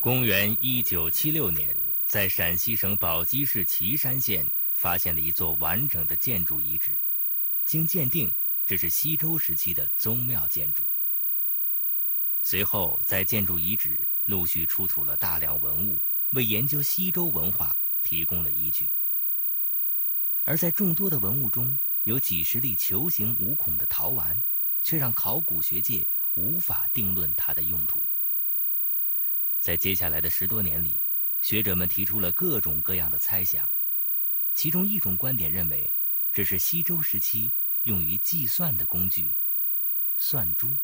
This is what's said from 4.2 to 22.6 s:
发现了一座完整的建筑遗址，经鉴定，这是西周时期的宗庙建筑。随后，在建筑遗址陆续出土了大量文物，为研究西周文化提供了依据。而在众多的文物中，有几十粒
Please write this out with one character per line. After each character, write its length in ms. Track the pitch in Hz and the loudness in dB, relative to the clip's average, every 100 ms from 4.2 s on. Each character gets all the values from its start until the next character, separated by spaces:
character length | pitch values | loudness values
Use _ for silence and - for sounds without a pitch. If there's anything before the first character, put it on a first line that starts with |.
| - - - - - | 0 0 0 0 -2
发 240 | - 90 87 | -2 0 0
现 180 | 90 82 | 0 0
了 60 | |
一 100 | 82 | 0
座 220 | 87 85 | 0 0
完 340 | 82 - 101 143 | 0 0 0 0
整 180 | - - | 0 0
的 80 | |
建 300 | - - 175 | 0 0 0
筑 160 | - - | 0 0
遗 180 | - - | 0 -2
址， 140 | - - - - - - - - - | -2 -2 -2 -2 -2 -2 -2 -2 0
经 220 | 156 165 | 2 2
鉴 220 | - 131 | 2 2
定， 200 | 170 123 - - - - | 2 0 0 0 0 0
这 80 | 190 | 0
是 140 | - | 0
西 260 | - - 160 | 0 0 0
周 220 | 160 160 | 2 0
时 180 | - 165 | 0 0
期 180 | - | 0
的 160 | - - - | 0 0 0
宗 280 | - 120 123 | 2 2 2
庙 200 | 127 - | 0 0
建 280 | - - | 0 0
筑。 100 | - - - - - - - - - - - - - - - - - | 0 -2 -2 -2 -2 0 -2 -2 -2 -2 -2 -2 -2 -2 -2 -2 -2
随 220 | - 92 98 | -2 0 0
后， 360 | 107 90 - - | 0 0 0 0
在 180 | 95 | 0
建 220 | 95 110 95 | 0 0 0
筑 120 | 87 | 0
遗 200 | 85 107 | 0 0
址 200 | - - - - - | 0 0 0 0 0
陆 200 | 185 - | 0 0
续 200 | - 82 | 0 0
出 200 | - - | 0 0
土 200 | - - | 0 -2
了 100 | - | -2
大 240 | - - | 0 0
量 180 | - - | 0 0
文 260 | - - - | 0 0 0
物， 100 | - - - - | 0 0 0 0
为 120 | 131 | 2
研 240 | 113 104 139 | 2 2 2
究 140 | 147 | 2
西 280 | 143 - 185 | 2 2 2
周 180 | 180 175 | 2 2
文 220 | 165 165 | 2 2
化 240 | - - - - - | 2 0 0 0 -2
提 220 | - - 165 | -2 0 0
供 180 | 180 | 0
了 80 | 160 | 0
依 180 | - - | 0 0
据。 200 | - - - - - - - - - - - - - - - - - | 0 0 -2 -2 -2 -2 -2 -2 -2 -2 -2 -2 -2 -4 -2 -4 -2
而 140 | - 160 | 0 0
在 120 | 170 | 2
众 240 | - 196 | 2 2
多 160 | 160 196 | 4 2
的 80 | 147 | 2
文 240 | - 131 | 2 2
物 80 | 139 | 2
中， 300 | - 127 135 - - | 2 2 0 0 0
有 160 | - 127 | 0 2
几 240 | - 87 | 2 0
十 160 | - | 0
粒 160 | 117 | 0